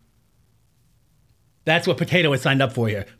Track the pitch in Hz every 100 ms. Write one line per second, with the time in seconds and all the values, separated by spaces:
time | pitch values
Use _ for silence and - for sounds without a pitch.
0 | _ _ _ _ _ _ _ _ _ _
1 | _ _ _ _ _ _ - 165 180 -
2 | 160 180 156 131 147 135 131 120 113 101
3 | 98